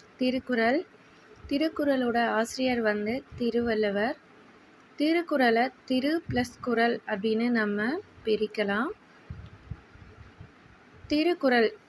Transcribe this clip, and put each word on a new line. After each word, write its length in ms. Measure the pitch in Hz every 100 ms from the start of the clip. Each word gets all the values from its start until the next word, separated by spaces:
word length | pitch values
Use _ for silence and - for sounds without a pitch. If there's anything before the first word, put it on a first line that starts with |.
| - -
திருக்குறள். 680 | 254 254 - 233 226 302 - - - - - - -
திருக்குறளோட 760 | 277 320 - 285 269 240 233
ஆசிரியர் 560 | 226 214 233 - 254 240
வந்து 420 | 214 208 208 262 - -
திருவள்ளுவர். 800 | 240 233 233 214 208 202 233 320 - - - - - - - -
திருக்குறளை 760 | 302 339 339 285 240 226 262 -
திரு 380 | - 254 277 339 -
பிளஸ் 320 | 247 254 -
குறள் 400 | 247 233 233 - -
அப்படின்னு 440 | 208 220 220 240
நம்ம 480 | 233 208 208 226 359 - -
பிரிக்கலாம். 680 | 226 208 214 214 202 208 311 - - - - - - - - - - - - - - - - - - - - - -
திருக்குறள், 680 | 302 330 339 262 240 214 -